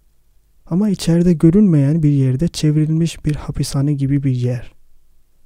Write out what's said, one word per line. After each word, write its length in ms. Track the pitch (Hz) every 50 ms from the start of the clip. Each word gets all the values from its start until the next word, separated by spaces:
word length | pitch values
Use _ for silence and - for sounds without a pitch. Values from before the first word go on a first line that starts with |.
| _ _ _ _ _ _ _ _ _ _ _ _ _
Ama 240 | - 165 180 214 214
içeride 440 | 185 - - - 165 170 175 180 180
görünmeyen 720 | 151 - 165 160 208 220 190 160 147 139 139 151 170 151
bir 60 | 147
yerde 380 | 143 139 135 131 127 131 165
çevrilmiş 800 | 170 - - - 151 147 156 156 151 160 160 170 160 - - -
bir 100 | 156 147
hapishane 580 | - - - 143 - 147 - - 139 139 147 147
gibi 300 | 139 139 135 143 143 139
bir 120 | 135 127
yer. 360 | 123 123 123 123 117 113 - - - - - - - _ _ _ _ _ _ _ _ -